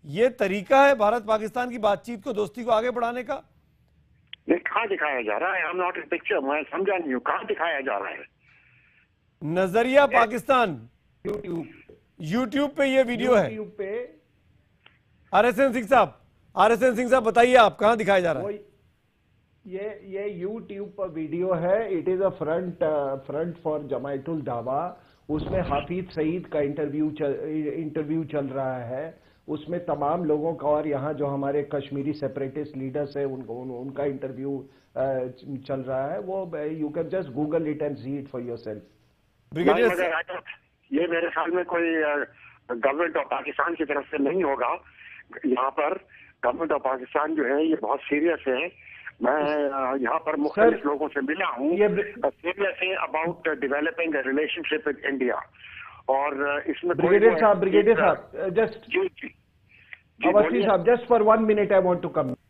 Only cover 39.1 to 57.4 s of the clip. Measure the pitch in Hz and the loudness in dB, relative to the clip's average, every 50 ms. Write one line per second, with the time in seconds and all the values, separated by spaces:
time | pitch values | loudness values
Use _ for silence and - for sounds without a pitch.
39.1 | _ _ _ _ _ _ _ _ - 156 170 185 208 226 240 220 180 175 180 170 | _ _ _ _ _ _ _ _ -4 2 4 6 6 6 6 4 4 2 0 0
40.1 | 160 160 170 - 180 175 - - - _ _ _ _ _ _ _ 277 277 175 170 | 0 -4 -4 -6 -10 -12 -12 -14 -20 _ _ _ _ _ _ _ 0 0 0 2
41.1 | 170 165 170 170 - 160 156 165 170 180 175 175 175 170 170 165 165 160 156 151 | 0 0 0 0 -2 -2 -2 0 0 -2 -2 0 0 0 2 2 2 2 2 2
42.1 | 147 147 123 - - - - - - _ _ - 123 117 - 139 139 156 175 165 | 0 0 -2 -4 -8 -20 -20 -20 -20 _ _ -8 -6 0 0 0 2 2 -2 0
43.1 | 160 156 139 - 151 135 131 143 139 - 147 170 170 165 160 135 143 143 139 - | 0 -4 -2 -2 -4 -4 -4 -4 -2 -2 0 0 0 -2 -2 -2 -2 -4 -4 -4
44.1 | 151 147 139 139 165 190 175 143 139 123 123 120 165 - - - _ - - - | -4 0 0 0 2 2 0 0 0 0 0 -2 -2 -4 -8 -20 _ -20 -20 -20
45.1 | - - - _ - - - 277 175 123 131 135 - - 147 151 - - - _ | -20 -20 -20 _ -16 -6 -2 0 0 2 0 -2 0 0 -2 -2 -2 -4 -8 _
46.1 | - - - - _ _ - 120 123 - 165 151 151 139 - 131 131 127 127 - | -20 -20 -20 -20 _ _ -2 -2 0 0 -2 -2 -2 0 0 -2 -4 -4 -6 -4
47.1 | - 151 151 156 160 151 139 120 139 147 160 165 156 - - 107 131 139 - - | -2 0 0 0 0 0 0 2 2 2 2 2 0 0 0 -2 -2 -2 -2 -2
48.1 | 143 147 156 170 160 147 - 180 127 131 160 180 - _ - - - - - - | 0 2 2 2 0 0 0 -2 -2 -2 -2 -6 -10 _ -20 -20 -20 -18 -18 -18
49.1 | - _ 113 123 143 156 147 147 151 147 143 139 139 135 131 127 135 139 127 117 | -10 _ 0 0 2 2 0 0 0 0 0 -2 -2 -2 -2 -2 -2 -2 -2 -2
50.1 | 143 160 - 156 - 139 147 151 - 202 220 233 233 - - 143 147 135 151 143 | -2 -2 -2 -2 -2 -2 -2 -2 2 6 6 6 6 4 -2 -4 -2 -2 -4 -4
51.1 | - 143 131 135 156 185 190 170 131 120 131 302 226 202 208 208 175 190 208 - | -2 -4 -2 -2 -2 -2 -2 -4 -2 -2 -2 0 4 4 4 4 4 0 -4 -6
52.1 | - 240 - - - _ - - 190 202 202 190 - - 180 185 190 - 160 160 | -6 -4 -4 -4 -4 _ -8 -8 -4 -2 -2 -2 -2 -2 -4 -4 -2 -4 -4 -4
53.1 | 156 156 160 170 170 - - 165 156 - 147 131 139 147 151 165 165 170 170 165 | -4 -2 -2 -2 -6 -4 -4 -4 -2 -2 -2 -2 -2 0 -2 -2 -2 -2 -4 -2
54.1 | 151 139 131 135 135 147 156 151 - 175 151 - 160 151 - 151 139 - - 139 | -2 -2 -2 0 0 0 0 -2 -4 -6 -4 -4 -4 -2 -2 -4 -6 -4 -4 -4
55.1 | 139 131 127 120 104 - - - _ - - - - - - - - - _ - | -2 0 0 0 0 -2 -6 -12 _ -20 -20 -20 -18 -18 -18 -18 -20 -10 _ -2
56.1 | 135 135 143 143 143 135 143 143 143 147 147 - 147 - - 175 175 - - 170 | 0 0 0 -2 -2 -2 -2 -2 -2 -4 -4 -4 -6 -4 -2 -2 0 2 4 6
57.1 | 196 202 208 226 - - | 6 8 8 8 6 8